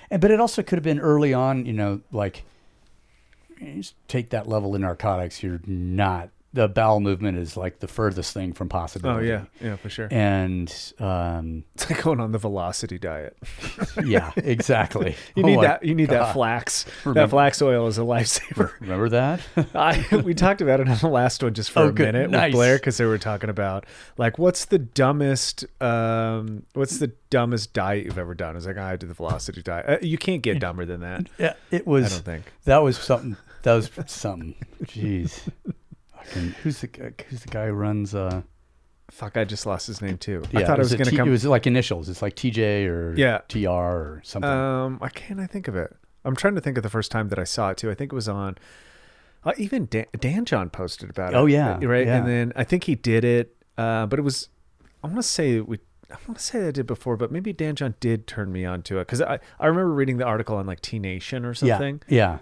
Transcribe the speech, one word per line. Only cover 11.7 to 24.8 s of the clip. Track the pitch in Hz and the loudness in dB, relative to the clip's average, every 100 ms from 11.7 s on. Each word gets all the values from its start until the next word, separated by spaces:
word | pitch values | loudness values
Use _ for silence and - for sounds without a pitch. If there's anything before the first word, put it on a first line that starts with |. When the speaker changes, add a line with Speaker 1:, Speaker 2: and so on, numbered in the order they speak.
Speaker 2:
It's | - - | -8 -4
like | 160 | -2
going | 165 127 | 0 0
on | 110 | 0
the | 110 | -2
Velocity | 107 98 87 - - 90 | -2 -4 -4 -4 -6 -8
diet. | 95 78 76 - | -8 -8 -10 -14
<laughs> | - - - - 202 214 147 | -16 -10 -10 -8 -6 -4 2
Speaker 1:
Yeah, | 95 80 - | 2 2 -4
exactly. | 156 117 - 117 - 104 95 - - 190 | 0 0 2 2 2 0 -2 -4 -6 2
Speaker 2:
You | |
Speaker 1:
Oh | 190 | 4
Speaker 2:
need | 131 | 6
Speaker 1:
my | 139 | 4
Speaker 2:
that, | - | 2
you | 160 160 | 0 2
need | 151 | 2
Speaker 1:
God. | 123 117 | 4 2
Speaker 2:
that | |
flax. | 135 113 117 - - | 2 0 0 -2 -6
That | - - 143 | -6 -6 0
Speaker 1:
Remember | 135 139 | 4 6
Speaker 2:
flax | 139 143 - | 6 6 4
oil | 139 123 117 | 4 4 2
is | 107 | 0
a | |
lifesaver. | 117 117 110 - - - 87 - | 0 2 0 -2 -2 0 0 -2
Speaker 1:
Remember | 98 92 113 | -4 0 2
that? | 117 135 175 - - | 2 2 -2 -2 -2
<laughs> | 151 180 | 0 2
Speaker 2:
I, | 156 - - 208 | 4 4 4 2
we | 175 | 2
talked | 165 185 196 | 4 4 4
about | 151 135 | 4 4
it | 131 | 4
on | 113 | 4
the | 160 | 4
last | 127 123 - | 4 2 2
one | 120 | -2
just | 107 101 | -2 -2
for | - | 4
Speaker 1:
Oh, | 151 | 4
Speaker 2:
a | |
Speaker 1:
good. | 104 110 | 6 2
Speaker 2:
minute | 120 151 | 2 2
Speaker 1:
Nice. | 180 165 | 4 4
Speaker 2:
with | |
Blair, | 123 123 135 | 6 6 6
'cause | 135 117 | 2 2
they | 113 | 2
were | 110 | 2
talking | 110 104 107 | -2 -4 -4
about, | 104 98 95 - - - - | -2 -2 -4 -8 -20 -12 -2
like, | 117 131 | 0 4
what's | 175 - - | 2 2 2
the | |
dumbest, | 180 | 2